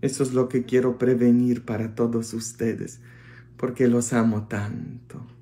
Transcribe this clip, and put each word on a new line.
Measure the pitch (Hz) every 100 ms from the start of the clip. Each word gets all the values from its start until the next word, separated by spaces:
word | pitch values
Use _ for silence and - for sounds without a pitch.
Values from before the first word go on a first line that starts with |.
Eso | 139 -
es | 131
lo | 127 127
que | 131
quiero | 123 127 123 120
prevenir | 123 127 120 120 123 117
para | - 107 110
todos | 107 117 117 113
ustedes, | 113 113 - 113 104 - - - - - - - -
porque | 127 123 127
los | 120 120
amo | 123 113 107 107
tanto. | 104 104 101 82 120 - - 120 -